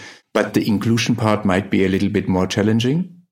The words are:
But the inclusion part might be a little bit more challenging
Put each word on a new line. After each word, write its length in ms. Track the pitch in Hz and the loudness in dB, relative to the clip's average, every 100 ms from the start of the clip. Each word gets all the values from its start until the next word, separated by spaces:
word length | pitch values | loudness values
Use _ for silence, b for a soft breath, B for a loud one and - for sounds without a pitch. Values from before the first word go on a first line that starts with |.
| B B _ | B B _
But 200 | 110 107 | -2 0
the 120 | 107 113 | 0 0
inclusion 460 | 101 107 117 - | 0 0 0 0
part 300 | 113 110 104 | 0 0 2
might 260 | 98 90 - | 2 0 0
be 140 | 101 | 0
a 40 | 95 | 2
little 200 | 95 98 | 0 0
bit 200 | 101 95 | -2 0
more 200 | 92 92 | 0 0
challenging 760 | 107 104 113 123 165 185 - _ | 0 0 2 0 -2 -4 -12 _